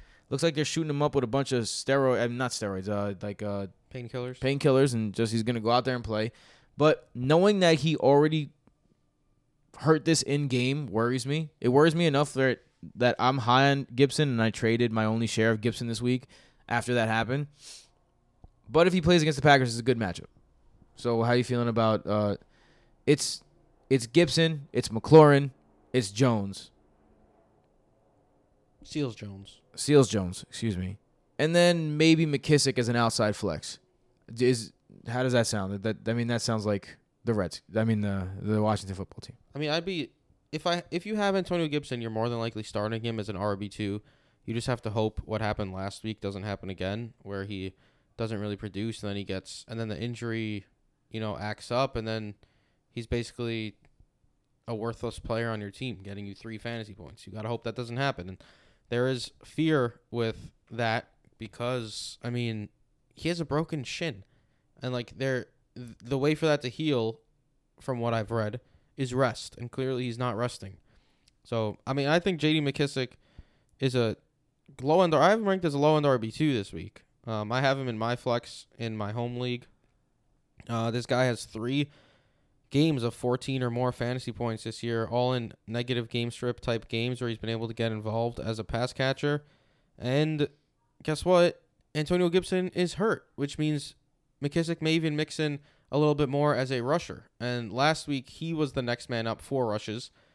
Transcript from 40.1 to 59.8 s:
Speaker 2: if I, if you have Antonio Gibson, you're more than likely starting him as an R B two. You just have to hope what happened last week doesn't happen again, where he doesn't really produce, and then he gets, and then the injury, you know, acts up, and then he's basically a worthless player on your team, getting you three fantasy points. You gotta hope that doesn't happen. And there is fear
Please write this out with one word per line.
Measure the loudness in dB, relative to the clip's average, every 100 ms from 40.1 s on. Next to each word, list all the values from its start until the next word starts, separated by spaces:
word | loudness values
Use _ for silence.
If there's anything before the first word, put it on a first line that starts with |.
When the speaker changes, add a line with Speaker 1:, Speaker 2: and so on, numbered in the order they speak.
| _ _ _ _
Speaker 2:
if | -4 -2
I, | -2 -2
if | -6 -4
you | 0
have | 2
Antonio | 0 0 -2 0
Gibson, | -2 -4 -6
you're | -4
more | -2 -2
than | -2
likely | -4 -6
starting | -6 -4 -2 -2
him | -4 -4
as | -4
an | -2
R | -2 -2
B | -6
two. | -4 -4 -4 -8 _ _ _
You | -8
just | -4 -2
have | -4
to | -4
hope | -2 -2 -4
what | -6 -4
happened | -2 -4 -6
last | -6 -8 -8
week | -10 -8
doesn't | -8 -6
happen | -8 -8 -8
again, | -6 -4 -4 -8 -14
where | -10 -8
he | -6 -8 -8 -12 _ _ _ -8
doesn't | -6 -4
really | -6 -6
produce, | -8 -6 -6 -6
and | -8
then | -6
he |
gets, | -6 -8 -10 -16 -12
and | -8
then | -6
the | -6
injury, | -8 -6 -6 -4 -4 -8 -12 _ _ _ _
you | -8
know, | -6 -6
acts | -8 -8 -4
up, | -2 -2 -4
and | -6
then | -6 -8 -14 _ _ _ _ _
he's | -12 -4
basically | -4 -4 -6 -6 -4 -6 -12 _ _ _ _ _ _ _ _ -10
a |
worthless | -6 -6 -6 -8 -8
player | -6 -4 -2
on | -4
your | -8
team, | -8 -10 -8
getting | -12 -12 -12
you |
three | -12 -14 -12
fantasy | -8 -8 -10
points. | -14 -18 -18 -14
You |
gotta | -8 -6
hope | -6
that | -6 -8
doesn't | -6 -2
happen. | -2 -4 -10
And | -14 -20 -20 _ _ -4
there | 0 0
is | -2 -6 -16
fear | -10 -2 2 2